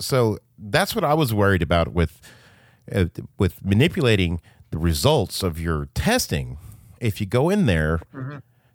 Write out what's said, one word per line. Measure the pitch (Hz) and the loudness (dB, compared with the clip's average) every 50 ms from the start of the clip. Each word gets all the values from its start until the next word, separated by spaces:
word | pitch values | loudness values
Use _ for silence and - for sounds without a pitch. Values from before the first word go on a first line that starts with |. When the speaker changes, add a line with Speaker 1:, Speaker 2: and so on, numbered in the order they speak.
| - | -6
Speaker 1:
So | - 139 131 120 110 104 - - _ _ - | -2 0 0 2 0 -2 -4 -8 _ _ -18
that's | 107 104 101 151 190 196 - | -8 -2 0 0 0 0 -2
what | 233 175 | -2 0
I | 143 147 | 2 2
was | 160 156 120 113 | 2 2 0 2
worried | 104 101 98 98 90 80 | 2 4 4 4 2 2
about | 69 87 85 85 - 55 | 2 2 2 0 0 0
with, | 87 82 78 - - - - - - - - _ _ _ _ _ _ _ - - | 0 0 0 -2 -8 -20 -20 -20 -20 -20 -20 _ _ _ _ _ _ _ -6 -2
uh, | 104 90 80 - - - - _ - | -2 -2 -2 -2 -8 -14 -14 _ -2
with | 101 92 - - - | -2 -2 -2 -4 -2
manipulating | 95 98 104 139 170 - 196 147 120 110 98 92 85 87 82 - - _ _ - _ | 0 2 4 4 2 2 0 2 2 2 2 2 0 -2 -4 -8 -12 _ _ -14 _
the | - 80 | -6 -2
results | 80 85 80 73 - 135 156 143 95 82 - - 98 | 0 0 0 2 2 2 2 2 0 -2 -4 -4 -4
of | 90 78 80 | -4 -4 -4
your | 82 85 80 76 71 71 - | -4 -2 -2 -2 -4 -6 -6
testing. | - - 196 233 254 - - - 76 65 60 64 - - - - - - - - _ | -4 -2 0 0 0 0 -2 -4 -4 -4 -6 -10 -14 -18 -20 -20 -20 -20 -20 -14 _
If | - 113 104 - | -4 -4 -4 -4
you | 110 | -4
go | 95 117 123 139 170 | -2 0 0 2 2
in | 196 214 190 | 2 2 2
there | 120 87 80 78 76 82 80 - - - | 4 4 2 2 2 0 -2 -4 -8 -14
Speaker 2:
Mm-hmm. | 139 131 131 147 143 - _ _ _ _ _ | -14 -12 -12 -12 -14 -18 _ _ _ _ _